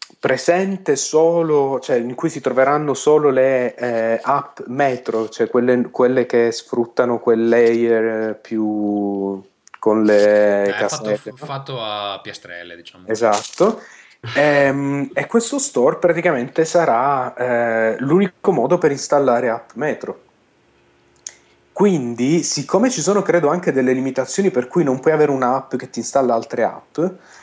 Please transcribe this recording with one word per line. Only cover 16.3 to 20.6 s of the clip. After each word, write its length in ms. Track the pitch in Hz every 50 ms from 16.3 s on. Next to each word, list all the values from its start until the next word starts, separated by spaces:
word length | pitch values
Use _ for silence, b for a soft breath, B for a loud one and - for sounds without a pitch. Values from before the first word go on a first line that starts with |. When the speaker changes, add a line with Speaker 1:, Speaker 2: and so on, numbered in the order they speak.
| 151 123 123 139 - - 160
Speaker 1:
sarà, 640 | 160 - 175 165 143 113 117 127 143 143 131 127 127 -
eh, 600 | - 123 127 120 117 120 117 113 113 113 113 110 -
l'unico 520 | 131 139 160 190 202 180 - _ - 208
modo 240 | 180 131 117 139 180
per 140 | 175 165 151
installare 580 | 143 143 - - 147 143 139 131 120 120 123 117
app 220 | 113 117 - - _
Metro. 480 | 117 147 151 117 - - 104 95 - _ _ _ _ _ _ _ _